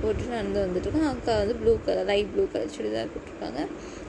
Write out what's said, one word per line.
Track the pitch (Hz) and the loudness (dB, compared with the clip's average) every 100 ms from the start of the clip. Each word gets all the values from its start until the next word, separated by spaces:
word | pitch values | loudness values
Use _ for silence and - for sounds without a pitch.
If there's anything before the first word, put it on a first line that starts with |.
போட்டு | 214 208 | -2 0
நடந்து | 226 233 202 202 190 | -2 -2 0 0 0
வந்துட்டுருக்கான். | 180 196 302 302 | 0 0 2 2
அக்கா | 254 240 214 | 2 2 2
வந்து | 202 233 | 2 2
ப்ளூ | 220 220 - | 4 4 4
கலர், | 185 185 | 0 2
லைட் | 202 202 | 2 2
ப்ளூ | 202 196 | 0 0
கலர் | - 110 | 0 -4
சுடிதார் | - 107 110 113 | -4 -2 -2 -4
போட்டிருக்காங்க. | - - - 95 117 370 - - - | -8 -12 -8 -6 -4 -6 -6 -10 -12